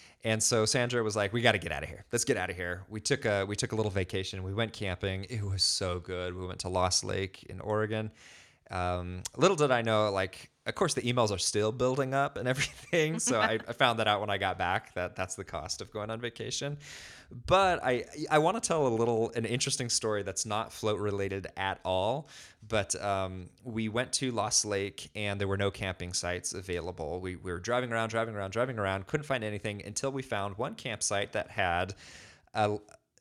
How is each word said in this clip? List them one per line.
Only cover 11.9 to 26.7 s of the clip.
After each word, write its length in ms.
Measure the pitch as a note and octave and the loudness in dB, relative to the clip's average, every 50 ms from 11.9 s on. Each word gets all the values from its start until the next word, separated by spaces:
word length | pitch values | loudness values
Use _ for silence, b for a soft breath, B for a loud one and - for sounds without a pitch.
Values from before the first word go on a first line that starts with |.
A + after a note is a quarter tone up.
| C3 C#3 C3+ C3 C3+ | 2 0 0 0 0
up 220 | C#3 C#3 C#3+ - | 0 0 0 -2
and 100 | - A#2 | -2 -2
<laughs> 60 | B2 C3 | 0 0
everything. 680 | C3+ C3+ - - - - - - F3 D#3 D#3 D#3+ - | 0 -2 -4 -4 -10 -6 -2 2 2 2 2 0 0
So 200 | - - B2+ A2 | 0 2 2 4
I, 200 | G#3+ A3 A2+ A2 - | 4 2 2 0 -2
I 60 | - A#2 | -6 0
found 260 | - C#3 B2 A#2 A2+ | 2 4 4 4 4
that 80 | A2 | 4
out 120 | G#2 G#2 G2+ | 4 2 2
when 120 | G#2+ G#2 | 2 0
I 80 | G2+ G2 | 0 0
got 180 | G2 F#2+ F2+ | 0 -2 0
back, 380 | F#2 F#2 F2 F#2+ G#2+ - - - | 0 0 0 0 -2 -2 -6 -6
that 200 | F2+ F2+ F2+ - | -6 -6 -4 -4
that's 200 | - F#2 F2+ - | -6 -6 -6 -6
the 80 | - F#2+ | -10 -10
cost 380 | - - D#2 D2 - - - | -8 -8 -8 -6 -8 -8 -8
of 100 | G#2 - | -10 -8
going 180 | - G#2+ G#2 G#2+ | -8 -8 -6 -6
on 100 | A2+ A2+ | -6 -8
vacation. 600 | A#2+ A#2 - - G#2+ A#2 A#2+ - C#3+ C#3+ D3 C#3+ B B B B B B B B B B - B2 B2 | -8 -8 -8 -8 -8 -6 -6 -4 -4 -6 -6 -8 B B B B B B B B B B -16 -8 2
But 380 | - F3 F#3+ G3 F#3 F3 - - | 4 6 6 6 6 4 4 2
I, 220 | B2+ B2+ A#2+ - - - D3+ D3+ C3 | 2 2 2 0 -4 -8 -8 0 4
I 80 | D3+ D3+ | 4 6
wanna 220 | D#3 E3+ G3+ A#3 | 6 6 2 0
tell 260 | - - E3+ D#3+ C#3+ | 0 0 2 4 4
a 20 | B2+ | 4
little, 420 | A2+ A2 A#2 A#2 A#2 A2 A#2 A2+ - | 4 4 4 4 4 4 2 2 0
an 100 | A#2+ A2+ | -2 0
interesting 440 | G2+ A#2 B2 - C#3 - - B2+ A#2 | 0 0 0 0 0 0 -2 0 0
story 340 | - - - A2 G#2+ G#2 G2 | 0 0 2 2 0 0 -2
that's 220 | F#2+ F#2+ - - | -2 -4 -4 -2
not 280 | A2+ G#2 G#2+ A2 - - | 0 0 -2 -2 -4 -6
float 260 | - - G#2+ G#2 F#2 | -2 0 0 2 2
related 480 | G2+ G#2 G2+ G2 G2 G2 G2 G2 F2+ - - | 0 0 0 0 0 0 -2 -4 -6 -6 -6
at 220 | - G2 G2 F#2 - - | -2 -2 -2 -2 -2 -2
all. 420 | F2+ F#2 F#2 F#2+ G#2+ B2+ D3 D3+ B B B B B B B A2+ | 0 2 2 2 2 0 0 -4 B B B B B B B -6
But, 320 | G#2+ A2 G#2+ G2 - - - F2+ | 0 0 0 2 0 -2 -2 0
um, 460 | G2+ G2 F#2+ F#2+ F#2+ F#2 F#2 F2+ - - _ - | 0 0 0 0 -2 -6 -8 -12 -14 -16 _ -12
we 260 | B2+ A2 A2+ A2 A2 | -6 -4 -2 -2 0
went 220 | G#2 A#2 C3 C3 - | 0 0 0 0 -2
to 180 | - C#3 B2+ | -2 -2 0
Lost 340 | A#2+ G#2+ G2+ G#2+ - - - | 0 0 0 2 2 2 2
Lake 460 | G#2+ G2+ G2 G2 G2+ - - - - - | 2 2 0 0 -2 -4 -10 -14 -10 -6
and 240 | G#2+ G#2 G#2 G2+ G2 | -4 -2 -2 0 0
there 80 | G2+ | 2
were 100 | G2 G2 | 2 2
no 120 | G2 G2+ G2+ | 2 2 2
camping 440 | F#2+ - G#2 F#2+ F#2 - F2+ F2+ F2+ | 0 0 -4 -4 -4 -4 -6 -4 -4
sites 400 | - - F2 F2+ F2+ - - - | -2 -2 -2 -2 -2 -4 -6 -6
available. 640 | F#2 F#2+ F#2 | -6 -4 -4